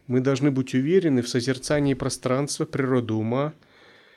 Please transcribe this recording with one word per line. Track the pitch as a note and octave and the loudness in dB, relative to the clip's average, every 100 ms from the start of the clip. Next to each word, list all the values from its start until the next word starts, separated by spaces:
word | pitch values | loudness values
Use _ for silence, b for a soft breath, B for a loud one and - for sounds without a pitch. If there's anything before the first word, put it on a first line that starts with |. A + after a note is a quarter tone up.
| - | -2
Мы | B2+ | 0
должны | C3 C3 D3 | 2 2 2
быть | C3 B2+ C3 | 0 0 0
уверены | C#3 F#3+ E3 B2+ | 2 2 4 2
в | A#2+ | 0
созерцании | B2+ B2 B2+ - D3 C#3+ C3 | -2 -2 -4 -2 0 2 0
пространства, | C3 - B2+ B2+ C#3+ - D#3 | -2 -4 -2 -2 -2 -4 -4
природы | C#3 C3 C3 A2 A2 | -2 0 0 0 -2
ума. | A2 B2+ D3 - b b b b b | 0 -2 -4 -8 b b b b b